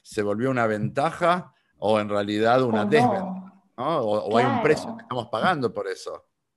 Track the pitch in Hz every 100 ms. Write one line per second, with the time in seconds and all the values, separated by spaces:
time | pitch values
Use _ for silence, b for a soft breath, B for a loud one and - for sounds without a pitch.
0 | - - 104 104 123 127 113 107 107 -
1 | 160 - 175 180 - _ _ _ 101 110
2 | 101 101 101 104 110 127 127 110 104 151
3 | 147 95 185 - - - _ - 135 160
4 | 110 107 101 113 123 120 156 156 117 -
5 | - 123 113 110 165 165 117 95 98 92
6 | 90 80 - _ _